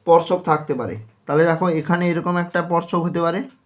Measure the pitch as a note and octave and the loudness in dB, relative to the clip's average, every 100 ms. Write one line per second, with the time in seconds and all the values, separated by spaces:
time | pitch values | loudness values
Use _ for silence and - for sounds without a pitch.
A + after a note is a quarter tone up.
0 | - E3 E3 F3+ F3 D3+ D3+ B2+ A2 G#2+ | 6 4 4 -2 0 -2 -2 -6 -4 -8
1 | - _ - D3 E3+ D#3+ F3+ D#3+ C#3+ F3 | -14 _ -2 2 4 2 0 -2 0 0
2 | F3 E3+ F3 F3 F3 F3 E3+ E3+ E3+ F3+ | 2 0 -2 -2 -2 -4 0 -2 0 -2
3 | F3+ E3+ E3+ F3+ C4 _ | -2 0 0 -2 -8 _